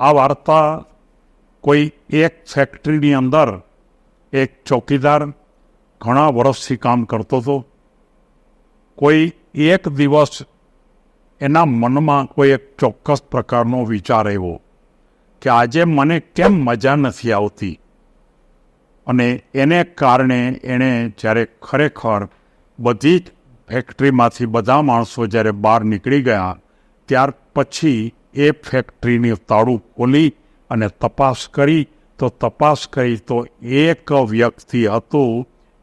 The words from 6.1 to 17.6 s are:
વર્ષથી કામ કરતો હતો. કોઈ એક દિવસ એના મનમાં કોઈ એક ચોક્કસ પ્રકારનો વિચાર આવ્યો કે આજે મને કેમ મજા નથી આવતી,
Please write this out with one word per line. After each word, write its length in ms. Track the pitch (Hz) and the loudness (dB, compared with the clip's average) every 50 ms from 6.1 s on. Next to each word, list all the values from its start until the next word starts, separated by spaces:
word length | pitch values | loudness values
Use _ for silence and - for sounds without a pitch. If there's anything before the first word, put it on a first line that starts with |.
| 127 139 151 156 | 0 2 2 2
વર્ષથી 480 | 127 117 120 135 123 - - - 131 | 2 2 2 0 0 -2 -4 -8 -6
કામ 280 | 113 - 123 123 123 113 | -4 -2 0 0 0 -2
કરતો 360 | - 117 110 95 - 135 127 | -2 -4 -6 -4 -2 -4 -4
હતો. 260 | 117 143 139 135 123 _ _ _ _ _ _ _ _ _ _ _ _ _ _ _ _ _ _ _ _ _ _ _ _ _ _ | -2 -2 -4 -4 -6 _ _ _ _ _ _ _ _ _ _ _ _ _ _ _ _ _ _ _ _ _ _ _ _ _ _
કોઈ 360 | - 143 147 156 156 160 170 - _ _ _ - | -2 2 2 4 4 2 0 -4 _ _ _ -4
એક 340 | 139 151 160 185 185 - 170 | 0 2 2 2 2 0 -4
દિવસ 500 | 143 135 147 139 147 151 143 - - - - _ _ _ _ _ _ _ _ _ _ _ _ _ _ _ _ _ _ - | -2 0 0 2 4 2 2 0 -2 -12 -20 _ _ _ _ _ _ _ _ _ _ _ _ _ _ _ _ _ _ -6
એના 240 | 143 135 151 165 170 | -2 0 2 2 2
મનમાં 640 | 147 120 117 117 123 131 147 156 151 143 143 131 | 2 0 0 0 0 0 0 0 0 0 0 -2
કોઈ 220 | - - 151 139 139 | -4 0 2 4 4
એક 300 | 135 131 - - _ - | 4 2 -2 -10 _ -2
ચોક્કસ 440 | 143 120 101 _ - 151 143 131 - - | -2 -2 -2 _ -4 -4 -4 -4 -4 -6
પ્રકારનો 540 | - 127 - - 127 120 117 117 127 127 120 | -6 -6 -4 -2 -2 -2 0 0 -2 -4 -4
વિચાર 420 | 107 113 101 82 - 123 110 104 | -4 -4 -6 -2 -2 0 0 0
આવ્યો 340 | 104 101 98 92 87 82 - _ _ _ _ _ _ _ _ _ _ _ _ _ _ _ _ | 0 -4 -4 -6 -8 -10 -12 _ _ _ _ _ _ _ _ _ _ _ _ _ _ _ _
કે 100 | - 131 | -2 0
આજે 340 | 120 120 120 120 123 165 170 | 2 2 2 2 0 0 0
મને 360 | 170 156 139 139 156 170 160 | 2 2 2 2 2 0 -2
કેમ 320 | - _ - - 175 196 | -4 _ -4 0 2 2
મજા 440 | 202 165 135 120 120 107 113 131 143 | 2 2 0 -2 -2 0 0 0 0
નથી 360 | 147 139 123 - - - 117 | 0 0 -2 -4 -4 -4 -2
આવતી, 480 | 107 101 104 101 - - | -2 0 -2 -4 -6 -8